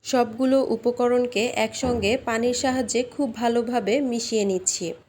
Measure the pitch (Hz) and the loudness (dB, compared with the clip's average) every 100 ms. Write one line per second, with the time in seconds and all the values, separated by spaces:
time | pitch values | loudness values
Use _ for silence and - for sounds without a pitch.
0 | - 254 240 220 262 269 - 226 247 247 | 0 0 0 0 2 4 2 0 0 0
1 | 247 247 247 202 240 - 220 - 254 240 | 2 2 2 0 0 0 -2 -2 -2 0
2 | 202 254 254 226 240 240 269 254 233 233 | 2 0 0 0 0 0 0 0 0 -2
3 | 247 - 277 220 240 233 226 240 202 254 | -2 -2 -4 0 0 0 0 -2 2 0
4 | 269 240 226 220 202 185 185 - 170 - | 0 -2 -2 0 0 0 -2 -4 -6 -8